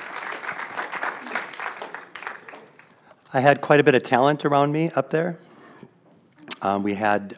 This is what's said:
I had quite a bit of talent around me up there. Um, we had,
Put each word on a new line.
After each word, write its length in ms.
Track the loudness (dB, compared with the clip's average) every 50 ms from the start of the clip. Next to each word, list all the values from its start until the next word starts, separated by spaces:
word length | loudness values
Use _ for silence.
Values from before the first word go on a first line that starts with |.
| -10 -12 -12 -12 -10 -10 -10 -8 -8 -8 -8 -8 -8 -8 -8 -8 -8 -8 -8 -6 -6 -6 -6 -8 -8 -8 -8 -8 -8 -8 -10 -10 -10 -10 -10 -10 -12 -12 -12 -14 -16 -16 -18 -14 -12 -12 -12 -14 -16 -20 -20 -20 -20 -20 -20 -20 -20 _ _ _ _ -20 -20 _ _ _
I 80 | 0 4
had 220 | 6 6 6 4
quite 180 | 4 4 6 6
a 40 | 6
bit 120 | 6 4
of 80 | 4 4
talent 400 | 4 4 4 6 4 4 2 0
around 300 | 2 2 2 2 2 2
me 160 | 0 -2 0
up 180 | 0 -2 -2 0
there. 280 | -2 -2 -2 -2 -4 -8 -14 -20 -20 -20 -20 -20 -20 -20 -20 -20 _ _ _ _ _ _ _ _ _ _ -12 -10 -8 -4
Um, 220 | -2 0 0 0 0
we 120 | -2 -2
had, 420 | 0 2 2 2 2 0 -6 -10